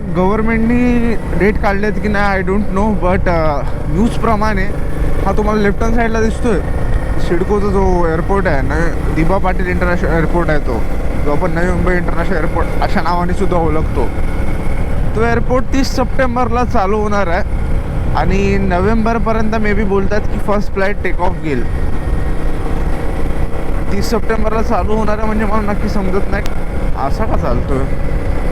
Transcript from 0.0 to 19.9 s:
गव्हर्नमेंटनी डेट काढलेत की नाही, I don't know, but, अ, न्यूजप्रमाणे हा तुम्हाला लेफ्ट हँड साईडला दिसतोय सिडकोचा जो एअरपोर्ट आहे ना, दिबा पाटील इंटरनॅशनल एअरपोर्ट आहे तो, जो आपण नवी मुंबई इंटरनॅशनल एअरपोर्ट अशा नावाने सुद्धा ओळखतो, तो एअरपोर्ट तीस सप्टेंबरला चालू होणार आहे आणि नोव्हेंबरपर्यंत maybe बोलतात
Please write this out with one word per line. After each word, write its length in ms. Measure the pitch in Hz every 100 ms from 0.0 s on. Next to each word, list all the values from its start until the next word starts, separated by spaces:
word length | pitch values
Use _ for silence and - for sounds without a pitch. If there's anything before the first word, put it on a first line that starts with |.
| - 170
गव्हर्नमेंटनी 1000 | 185 220 220 226 226 240 247 240 233 196 - 170
डेट 200 | 196 208
काढलेत 340 | 214 196 214
की 160 | 196 202
नाही, 340 | 202 202 196
I 40 | 180
don't 220 | 196 185
know, 240 | 190 220 190
but, 240 | 175 190 185
अ, 320 | 165 156 143 - - -
न्यूजप्रमाणे 760 | 160 233 - 214 214 214 196 190 - - - - -
हा 80 | 196 196
तुम्हाला 240 | 208 214
लेफ्ट 220 | 202 -
हँड 120 | 226
साईडला 260 | 233 233 226
दिसतोय 380 | 220 - 247 175 - - - - -
सिडकोचा 540 | - - 175 190 208 208
जो 420 | 196 - 175 170
एअरपोर्ट 380 | 160 156 196 185
आहे 160 | 143
ना, 120 | 131 151 175 - -
दिबा 240 | - 160 196
पाटील 280 | 190 180 180
इंटरनॅशनल 440 | 180 180 175 180
एअरपोर्ट 380 | 165 151 170 160
आहे 100 | 151
तो, 240 | 127 113 - - - -
जो 80 | -
आपण 180 | 151 180
नवी 160 | 160 180
मुंबई 300 | 175 175 180
इंटरनॅशनल 400 | 170 160 170 175
एअरपोर्ट 460 | 160 170 165 -
अशा 180 | 165 202
नावाने 320 | 170 180 175
सुद्धा 240 | 180 175 175
ओळखतो, 520 | 160 156 151 143 113 - - - - - - - - - - 214
तो 60 |
एअरपोर्ट 420 | 233 233 - 247
तीस 280 | 233 269 269
सप्टेंबरला 720 | - 247 - 254 240 233 233
चालू 320 | 240 233 190 214
होणार 300 | 208 202 180
आहे 160 | 175 - - - - - - - 135
आणि 420 | 156 196 196 196
नोव्हेंबरपर्यंत 960 | 190 180 196 226 220 226 226 226 214
maybe 300 | 220 214 208
बोलतात 360 | 202